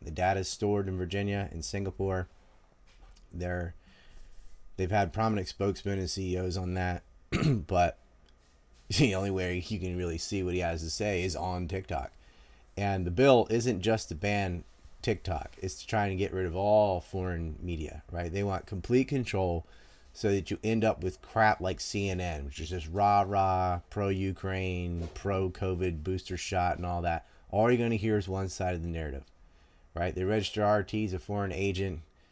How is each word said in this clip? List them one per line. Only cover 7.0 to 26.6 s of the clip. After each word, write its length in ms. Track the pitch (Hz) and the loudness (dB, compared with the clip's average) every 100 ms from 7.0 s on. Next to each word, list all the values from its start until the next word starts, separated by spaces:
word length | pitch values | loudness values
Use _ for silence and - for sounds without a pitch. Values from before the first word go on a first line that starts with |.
| - - - | -8 -20 -4
<clears throat> 140 | - | 2
but 540 | 156 113 - 90 87 - - - - _ _ _ _ - - 104 | 2 2 2 4 4 2 -14 -20 -20 _ _ _ _ -14 -2 4
the 160 | 127 95 | 4 4
only 160 | 98 | 0
way 320 | 95 90 90 85 | 0 0 -2 -4
you 140 | 104 | -4
can 160 | 92 90 | -2 -2
really 220 | 87 80 | -2 -4
see 260 | - 101 | -4 -2
what 100 | 90 | 0
he 60 | 90 | 0
has 220 | 85 82 | 0 -2
to 80 | 82 | -4
say 340 | - 104 92 | -2 0 0
is 100 | 92 | -2
on 320 | - 92 90 85 | -2 -2 -2 -4
TikTok. 460 | 95 - 73 69 - - - - - - - | -4 -4 -6 -6 -12 -20 -20 -20 -20 -12 -4
And 280 | 101 95 | 0 0
the 60 | 87 | 0
bill 380 | 87 139 123 - | 6 8 8 6
isn't 320 | 117 120 92 | 2 2 0
just 260 | 104 110 - | 2 0 -2
to 40 | |
ban 480 | 80 104 101 95 87 - - - - | -4 0 0 0 -4 -10 -20 -20 -6
TikTok, 500 | - 98 - 80 - - | -2 -2 -2 -6 -6 -8
it's 140 | 95 - | -8 -8
to 100 | - | -4
try 220 | 107 101 | 0 0
and 100 | 92 | 0
get 160 | 98 | -2
rid 100 | 92 | -2
of 100 | 90 | -2
all 460 | 90 101 107 101 90 | 0 4 6 6 2
foreign 560 | - 95 92 85 82 73 | -2 -4 -2 -2 -4 -6
media, 400 | 90 80 76 76 - | -6 -4 -6 -10 -10
right? 200 | 87 85 | -6 -4
They 120 | 98 | -2
want 240 | 101 92 - | -2 -2 -4
complete 420 | 95 - 127 131 | -6 2 2 4
control 580 | 139 113 98 92 85 - - - - - | 0 0 0 0 -2 -6 -16 -20 -20 -20
so 180 | - 107 | -2 2
that 200 | 98 90 | 2 0
you 80 | 101 | -2
end 220 | 110 113 | 0 2
up 180 | 110 - | 2 2
with 200 | 90 - | -2 -6
crap 400 | - 110 110 - | -2 4 4 4
like 180 | 92 90 | 0 -4
C 300 | - 104 98 | -4 -2 0
N 100 | 92 | -2
N, 240 | 87 76 | -2 -4
which 160 | 69 78 | -8 -8
is 80 | 82 | -6
just 180 | 92 80 | -6 -4
rah-rah, 880 | 95 101 101 98 101 95 92 92 87 - | 2 4 4 4 2 2 2 2 -2 -4
pro-Ukraine, 1200 | 104 98 95 98 92 95 95 92 90 87 85 82 | -2 0 0 -2 -2 -4 -2 -2 -2 -2 -4 -6
pro-covid 920 | - 101 95 92 - 95 90 92 80 | -6 -2 0 0 -2 -2 0 0 -2
booster 320 | 85 92 - 90 | -4 -4 -4 -8
shot 400 | - 92 | -2 0